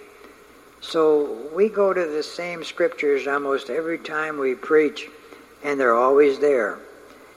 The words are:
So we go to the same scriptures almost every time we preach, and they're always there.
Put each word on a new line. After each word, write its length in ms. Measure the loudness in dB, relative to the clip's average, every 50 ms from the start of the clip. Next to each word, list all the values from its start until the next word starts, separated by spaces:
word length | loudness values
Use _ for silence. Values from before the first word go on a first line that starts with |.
| -20 -20 -20 -20 -20 -20 -20 -20 -20 -20 -20 -20 -20 -20 -20 -20
So 540 | -14 -6 0 2 4 4 4 2 2 -2 -6 -10 -12 -8
we 160 | -2 0 0
go 260 | 0 2 2 2 2 2
to 120 | 0 -2
the 160 | -2 -4 -6
same 420 | -6 -6 -8 -10 -10 -10 -10 -10 -12
scriptures 640 | -10 -4 0 0 0 0 0 0 2 2 0 0
almost 460 | -2 -2 -2 -2 -2 -2 -2 -2 -4
every 260 | -6 -4 -4 -4 -6
time 400 | -6 -8 -8 -6 -6 -6 -6 -4
we 160 | -4 -2 -2 -2
preach, 560 | -4 -2 2 4 4 4 2 0 -6 -16 -16 -18 -20 -20 -20 -20 -20 -20 -20 -20 -12 -6
and 160 | -6 -2 0
they're 160 | 2 4 4
always 420 | 4 4 4 6 6 6 4 4
there. 400 | 2 2 2 2 2 0 -2 -4 -8 -16 -20 -20 -20 -20 -20 -20 -20 -20 -20 -20